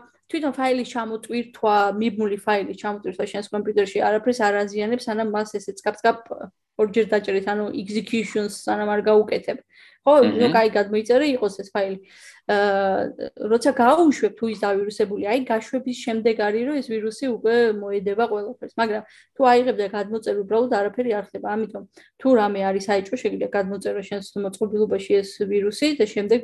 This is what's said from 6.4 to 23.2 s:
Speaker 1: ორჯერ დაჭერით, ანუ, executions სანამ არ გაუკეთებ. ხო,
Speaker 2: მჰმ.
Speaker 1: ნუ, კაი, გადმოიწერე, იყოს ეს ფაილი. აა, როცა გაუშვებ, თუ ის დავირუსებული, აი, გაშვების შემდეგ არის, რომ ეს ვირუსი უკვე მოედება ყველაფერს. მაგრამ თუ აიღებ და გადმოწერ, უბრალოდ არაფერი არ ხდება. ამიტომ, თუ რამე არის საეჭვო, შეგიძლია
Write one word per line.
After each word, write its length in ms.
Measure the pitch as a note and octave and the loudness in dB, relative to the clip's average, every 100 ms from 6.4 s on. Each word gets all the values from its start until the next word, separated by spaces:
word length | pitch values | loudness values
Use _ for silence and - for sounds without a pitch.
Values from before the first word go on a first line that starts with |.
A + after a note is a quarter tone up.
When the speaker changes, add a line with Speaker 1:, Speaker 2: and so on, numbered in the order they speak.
| F#3+ _ _ - | -14 _ _ -2
Speaker 1:
ორჯერ 260 | G#3+ A3+ A3 | 0 2 2
დაჭერით, 360 | G#3 G3+ F#3+ G3 | 2 0 -2 -2
ანუ, 140 | G#3 G#3 - | -4 -4 -6
executions 880 | G3 G#3+ - A3+ F#3+ G#3+ G#3 G#3 | -6 -6 -2 -4 -2 -4 -4 -6
სანამ 260 | - G#3 G#3 G#3 | -4 -2 0 0
არ 60 | |
გაუკეთებ. 560 | G#3+ G#3+ G#3 - - - - _ - _ | 4 4 4 -2 -4 -8 -10 _ -20 _
ხო, 140 | C#4 D4 | 6 6
Speaker 2:
მჰმ. 160 | A#3 G#3+ | 6 4
Speaker 1:
ნუ, 80 | A#3+ A3+ | 4 4
კაი, 140 | A3 | 4
გადმოიწერე, 540 | G#3+ G3+ G#3+ A3 B3 D4 B3 | 2 0 -2 2 2 4 0
იყოს 180 | G#3 G3 | -2 -4
ეს 100 | G3 G#3 | -6 -4
ფაილი. 240 | G3 F#3+ - - - - - | -4 -6 -14 -20 -20 -12 -2
აა, 540 | G3+ G3+ G3 G3 F#3+ - - - - G#3+ | 2 2 2 2 0 -2 -6 -12 -6 0
როცა 200 | A#3 C#4 B3+ | 2 2 4
გაუშვებ, 580 | A#3+ D#4+ D#4+ - G3+ - | 6 6 4 4 0 -2
თუ 60 | A3+ | -6
ის 120 | G3+ | -2
დავირუსებული, 600 | G3+ G3+ G#3 G#3 G3+ G3+ G3+ | 0 0 -2 -2 -2 -2 0
აი, 120 | C4 | 0
გაშვების 540 | B3+ A3+ A3+ B3+ B3+ B3 | 0 -2 -2 -6 -4 -8
შემდეგ 360 | B3 A3 A3+ A3 | -4 0 0 0
არის, 240 | G#3 A3 B3+ | 0 0 -2
რომ 100 | D4 | -4
ეს 80 | B3 | -4
ვირუსი 360 | A3 A3 A3 C4+ | -4 -6 -4 -4
უკვე 260 | G#3 A3 A#3+ A#3 G#3 | -2 2 4 2 0
მოედება 500 | G3+ G3+ G3 G3+ A3+ | -4 -4 -2 0 0
ყველაფერს. 480 | G#3 G#3 B3 - | -2 -6 -10 -10
მაგრამ 300 | - A3+ G#3+ - - _ - | -2 -2 -2 -8 -20 _ 2
თუ 60 | |
აიღებ 320 | B3+ B3 B3+ G3+ | 6 6 4 0
და 120 | G3 | -2
გადმოწერ, 440 | G#3 G3+ A3 G#3+ G3+ | -4 -4 -6 -4 -4
უბრალოდ 320 | G3 A3 B3 | 0 0 2
არაფერი 380 | G#3+ G3+ A3+ B3 | 0 -2 -2 -2
არ 120 | G#3 G3+ | -2 -6
ხდება. 200 | - G3+ | -10 -6
ამიტომ, 320 | G#3+ G#3+ G3+ F#3+ - _ _ | -4 -6 -8 -18 -20 _ _
თუ 120 | C4 A#3+ | 4 4
რამე 200 | G#3 G3 | 4 0
არის 200 | G3 G3 G#3 | -2 -2 0
საეჭვო, 300 | G3+ G3 | -2 -2
შეგიძლია 300 | B3+ | -4